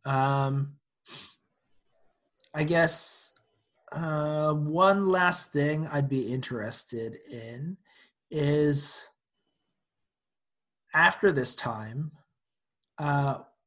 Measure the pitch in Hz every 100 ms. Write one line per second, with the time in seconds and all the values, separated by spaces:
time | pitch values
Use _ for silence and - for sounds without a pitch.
0 | 135 135 135 139 139 139 143 - _ _
1 | - - - - _ _ _ _ _ _
2 | _ _ _ _ _ 151 156 165 160 -
3 | - - - - _ _ _ _ - -
4 | 165 151 151 151 151 151 147 165 190 196
5 | 190 180 180 - - 147 147 156 160 147
6 | 139 135 113 131 - 123 107 - - 117
7 | 113 - - 117 113 120 160 196 _ _
8 | _ _ _ 156 143 147 147 143 - -
9 | - _ _ _ _ _ _ _ _ _
10 | _ _ _ _ _ _ _ _ _ 156
11 | 180 - 202 143 123 - 123 110 107 127
12 | 156 - _ _ _ _ _ _ _ -
13 | 147 143 139 123 - _